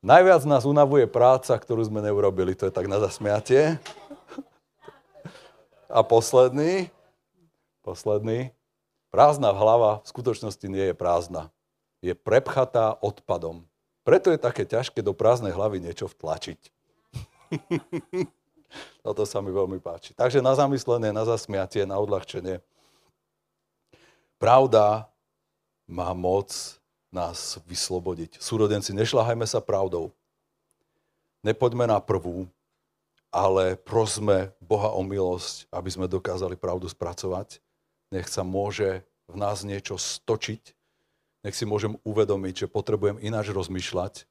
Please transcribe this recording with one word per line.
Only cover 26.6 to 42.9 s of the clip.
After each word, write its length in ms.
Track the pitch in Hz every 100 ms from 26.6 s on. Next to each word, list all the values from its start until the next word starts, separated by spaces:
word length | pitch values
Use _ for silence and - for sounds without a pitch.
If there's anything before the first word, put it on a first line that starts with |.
| - - _ _ _
nás 480 | 92 87 87 - - 82
vyslobodiť. 720 | 87 - 92 87 85 82 -
Súrodenci, 560 | - 113 104 104 -
nešľahajme 480 | 101 107 123 113 117
sa 160 | 113 113
pravdou. 560 | - 101 95 85 80 _ _ _ _ _ _ _ _ _ _ _ _ _
Nepoďme 480 | 107 113 123 123 117
na 80 | 107
prvú, 480 | - 95 87 87 92 _ _ _ _ _ _ _ _
ale 400 | 87 95 95 92
prosme 800 | 92 - 117 110 - 107 95 95 _
Boha 320 | 90 110 107
o 80 | 95
milosť, 640 | 95 98 92 90 - - -
aby 160 | 90 90
sme 160 | 90 92
dokázali 480 | 92 - 90 92
pravdu 320 | 90 95 90 90
spracovať. 720 | - 87 87 98 90 98 - _ _ _ _ _
Nech 160 | 95 87
sa 160 | - 92
môže 560 | 98 101 101 101 95 _ _ _
v 100 | 90
nás 240 | 101 101
niečo 360 | 101 98 - 95
stočiť. 760 | - - - 110 - 110 _ _ _ _ _ _ _ _ 104
Nech 100 | -
si 80 |
môžem 340 | 110 104 104 107
uvedomiť, 640 | 110 107 104 98 95 92 98
že 60 |
potrebujem 500 | 107 101